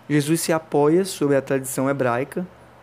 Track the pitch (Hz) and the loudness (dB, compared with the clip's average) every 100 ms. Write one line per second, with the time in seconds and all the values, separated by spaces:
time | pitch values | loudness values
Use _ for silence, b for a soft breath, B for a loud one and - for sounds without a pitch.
0 | - 147 143 165 - 160 160 147 147 170 | -2 0 2 0 0 -2 0 2 4 4
1 | 190 - 143 139 131 139 131 - 135 139 | 0 -2 2 2 0 -2 -4 -4 -2 0
2 | 127 117 143 - 180 - - - | 0 -2 -4 -8 -10 -12 -20 -20